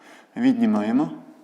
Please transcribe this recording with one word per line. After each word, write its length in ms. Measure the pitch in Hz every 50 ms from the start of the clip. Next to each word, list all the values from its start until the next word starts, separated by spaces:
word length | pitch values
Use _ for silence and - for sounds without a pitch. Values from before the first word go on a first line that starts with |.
| - - - - - _ -
Віднімаємо. 720 | 113 120 135 127 117 117 110 107 104 104 110 117 131 156 165 156 - - - - -